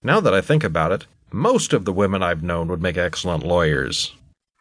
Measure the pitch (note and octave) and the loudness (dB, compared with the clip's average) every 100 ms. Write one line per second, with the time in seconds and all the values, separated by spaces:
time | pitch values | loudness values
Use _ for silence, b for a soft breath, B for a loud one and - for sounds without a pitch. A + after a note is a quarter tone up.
0 | A#2+ F#3 E3 F#2+ - D#3 A2 D#2+ D#2+ G2 | 2 2 4 2 2 0 2 0 0 -2
1 | - _ _ - F#3 B3+ - C3 G2 F#2 | -6 _ _ -2 0 0 2 -2 0 0
2 | G2+ G2 F2+ E2+ F2 E2+ E2 F2 F2+ E2+ | 0 2 0 -2 -2 -2 -2 -2 -2 -2
3 | F2 D#2+ F#2 E2 D2+ F2 E2 C#2+ C2 G1+ | -4 -4 -4 -4 0 2 2 2 -2 -4
4 | - - - _ _ _ | -6 -10 -20 _ _ _